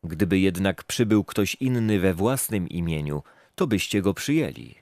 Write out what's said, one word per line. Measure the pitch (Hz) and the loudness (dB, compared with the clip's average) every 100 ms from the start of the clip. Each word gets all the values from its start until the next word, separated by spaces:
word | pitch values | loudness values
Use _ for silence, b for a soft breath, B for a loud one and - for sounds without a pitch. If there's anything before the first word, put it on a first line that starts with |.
Gdyby | 82 80 92 95 | -8 -2 2 4
jednak | 95 90 95 92 | 2 2 -2 -2
przybył | - - 113 107 | -8 -2 4 4
ktoś | 98 - 101 - | 2 -2 -2 -2
inny | 131 123 110 104 | -2 0 2 2
we | 95 | 2
własnym | 85 104 131 - 107 87 | 2 0 0 -2 -4 -4
imieniu, | 87 85 78 73 73 b b b - | -4 -2 -2 -4 -6 b b b -4
to | 170 | 0
byście | 104 - 104 | 0 0 0
go | 95 | 0
przyjęli. | 92 - 156 113 64 58 - | -2 0 0 -2 -6 -18 -20